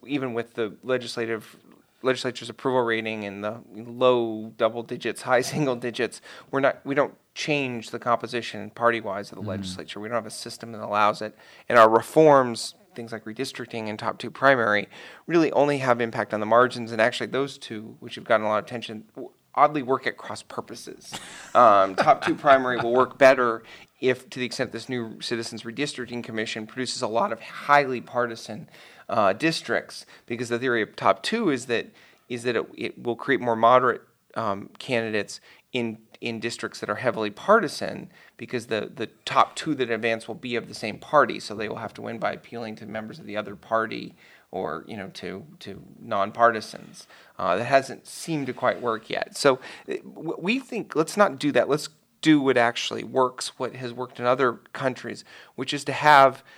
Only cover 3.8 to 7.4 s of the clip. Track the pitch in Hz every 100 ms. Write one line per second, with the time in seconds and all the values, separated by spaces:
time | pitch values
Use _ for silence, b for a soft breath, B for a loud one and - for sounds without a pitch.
3.8 | 117 120 127 123 117 110 110 110 113 117
4.8 | 117 123 117 98 - 127 127 135 143 120
5.8 | 120 113 113 - B B B 139 135 -
6.8 | 135 139 131 - _ -